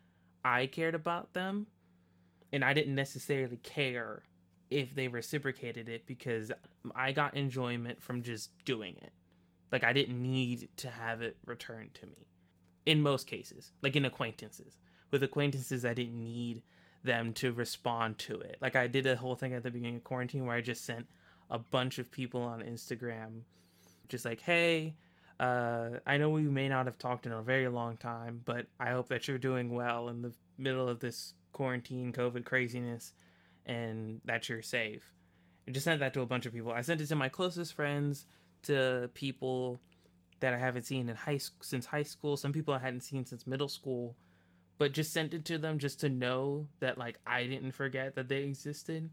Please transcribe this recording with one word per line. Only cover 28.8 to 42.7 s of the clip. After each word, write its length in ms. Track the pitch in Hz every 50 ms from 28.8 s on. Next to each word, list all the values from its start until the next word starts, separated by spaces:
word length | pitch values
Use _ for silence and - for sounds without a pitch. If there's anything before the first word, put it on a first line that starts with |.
| 123 117
hope 180 | 123 127 123 -
that 200 | 131 117 - -
you're 100 | 135 123
doing 320 | 123 131 131 123 123 120 120
well 340 | 120 120 120 117 117 120 120
in 140 | 120 120 120
the 100 | 120 120 - _ _ _ -
middle 300 | 131 135 131 131 127 123
of 120 | 120 117
this 340 | 127 120 - - - - - _ _ _ -
quarantine 600 | - 139 127 127 123 120 - 131 127 127 123 117
covid 320 | 127 123 123 117 123 120
craziness 680 | - 127 127 123 117 117 123 120 120 120 117 - - - _ - - _ _ _ _ - - -
and 540 | - 120 117 117 113 110 113 110 110 110 113 -
that 240 | 123 117 117 - -
you're 140 | 117 113 110
safe." 520 | - - 120 113 107 107 - - - - _ _ _ _ _ _ _ _ _ - -
I 40 | 127
just 120 | 139 135
sent 160 | 170 165 147
that 140 | 139 131 -
to 80 | 139 123
a 40 |
bunch 200 | 117 131 123 117
of 60 | 120 110
people. 200 | 117 113 117 113
I 100 | 120 120
sent 180 | 143 170 156
it 60 | 151 139
to 80 | 156
my 120 | 147 131 131
closest 460 | - - 185 180 165 170 170 156 -
friends, 520 | - 147 143 143 143 147 143 143 139 - - - - _ _ _ _ -
to 460 | - 143 135 131 131 127 123 123 123 -
people 640 | - 139 139 127 - 131 131 127 127 127 127 123 127 - - _ _ _ - _ _ _ _ _ -
that 140 | 135 131 123
I 40 | 120
haven't 260 | 127 131 123 123 120
seen 240 | - 135 131 123 120
in 80 | 113
high 200 | - - 151 147
s-, 160 | 139 - - - -
since 260 | - - 143 127 120
high 160 | - - 147 147
school, 340 | - - - - 147 143
some 160 | 139 - 139 143
people 220 | 160 151 151